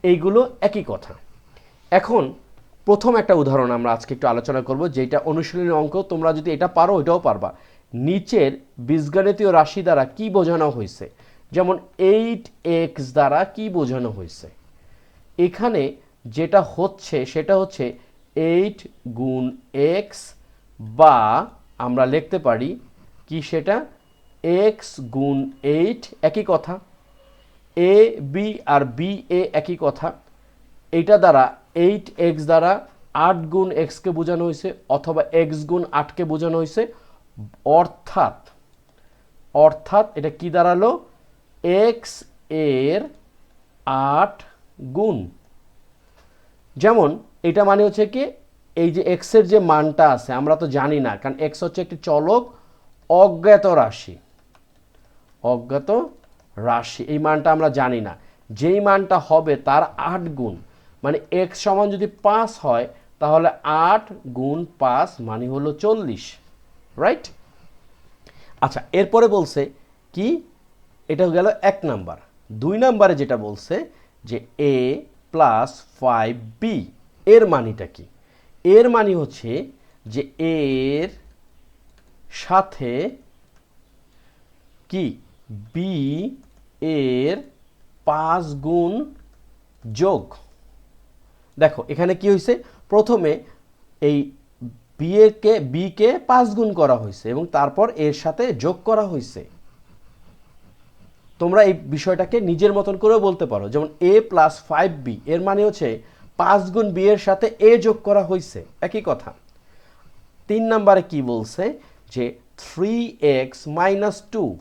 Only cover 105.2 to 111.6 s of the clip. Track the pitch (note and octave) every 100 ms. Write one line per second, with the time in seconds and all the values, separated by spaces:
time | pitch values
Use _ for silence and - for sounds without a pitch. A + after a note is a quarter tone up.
105.2 | - E3+ F#3+ G3 G#3 G#3 C#3 A2 - _
106.2 | - - F3 G3+ F#3 F#3+ G#3+ F3 G3 G#3
107.2 | - F#3+ A3 - G#3+ A#3 A3 A3 G3+ G3+
108.2 | E3+ F#3 D3+ G2+ E2 - F3 G#3+ G#3 B2
109.2 | - - _ _ _ - _ _ - -
110.2 | _ _ - G#3+ A3+ A3 G3+ F#3+ F3+ D3+
111.2 | B2+ A#2 A2 -